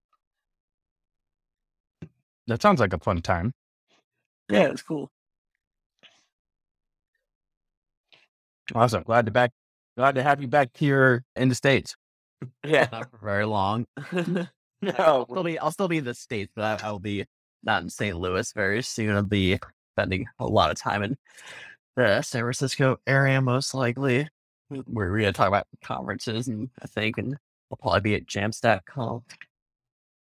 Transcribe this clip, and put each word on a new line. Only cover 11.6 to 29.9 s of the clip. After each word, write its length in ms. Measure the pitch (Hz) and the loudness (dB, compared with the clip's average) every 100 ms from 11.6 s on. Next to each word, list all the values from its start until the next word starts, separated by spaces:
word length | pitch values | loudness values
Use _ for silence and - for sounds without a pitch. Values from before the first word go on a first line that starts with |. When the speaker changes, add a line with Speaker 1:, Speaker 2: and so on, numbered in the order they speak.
| 139 127 - - _ _ _ _ 127 _ | 2 2 0 -12 _ _ _ _ -18 _
Speaker 2:
Yeah, 240 | 143 151 120 | 0 2 2
not 180 | 113 123 | -2 -12
for 80 | 113 | -10
very 220 | 101 101 | -4 -2
long. 420 | 107 107 95 110 120 - 143 | 0 0 0 -2 -4 -10 -6
<laughs> 360 | 180 175 180 175 _ _ _ | -4 -2 -2 -6 _ _ _
Speaker 1:
No. 100 | 196 - | -4 0
Speaker 2:
I'll 260 | 170 139 123 | 2 2 0
still 160 | 127 | -4
be, 160 | 170 160 | -4 -4
I'll 120 | 156 | -4
still 180 | 165 190 | -2 -2
be 80 | 160 | -2
in 80 | |
the 80 | 123 | -4
States, 400 | 120 - 113 101 | -8 -8 -8 -8
but 280 | - 107 107 | -6 -4 -4
I, 40 | 107 | -6
I'll 120 | 104 | -8
be 260 | 104 101 92 _ _ _ | -6 -6 -8 _ _ _
not 180 | - 101 | -2 -2
in 60 | 85 | -2
Saint 300 | - 104 82 | -6 -6 -4
Louis 340 | 90 92 113 | -2 -2 -4
very 300 | - 98 104 | -2 -2 -2
soon. 340 | 127 - 107 101 | -4 -4 0 0
I'll 60 | |
be 360 | 101 104 92 90 - _ _ | 0 2 2 0 -4 _ _
spending 320 | - 101 95 - - | -4 -2 -2 -6 -8
a 60 | |
lot 260 | 120 107 80 | -2 2 2
of 60 | 82 | 0
time 260 | - 101 | -4 -4
in 140 | 101 135 _ - - - - - _ - | -4 -6 _ -20 -20 -18 -20 -20 _ 0
the 240 | 120 104 | 2 2
San 220 | 160 123 | 0 -4
Francisco 560 | 120 127 135 - 131 - - | -4 -4 -4 0 2 2 2
area, 340 | 135 135 135 | 2 4 2
most 320 | 131 123 135 | 2 0 -2
likely. 560 | 131 123 120 139 123 151 - _ _ - | -2 -2 0 0 0 0 -8 _ _ -16
We're, 140 | 139 - | -14 -8
we're 340 | 117 92 104 | -4 -2 0
gonna 120 | 104 | 0
talk 160 | - 101 | 2 2
about 180 | 101 - - | 2 -2 -10
conferences, 640 | - 127 - 104 - 113 120 | -12 -10 -8 -8 -6 -6 -6
and 200 | 107 123 - | -6 -8 -12
I 40 | - | -12
think, 280 | - 107 110 | -6 -4 -4
and 220 | - 143 _ _ _ | -6 -8 _ _ _
I'll 60 | - | -8
probably 240 | - 90 | 0 2
be 120 | 104 101 | 2 -2
at 100 | - | -4
jamstack 580 | 104 104 113 120 101 | -6 -4 0 2 0
Conf. 400 | - 135 117 120 120 - - _ _ _ _ | -2 -8 -8 -8 -12 -20 -20 _ _ _ _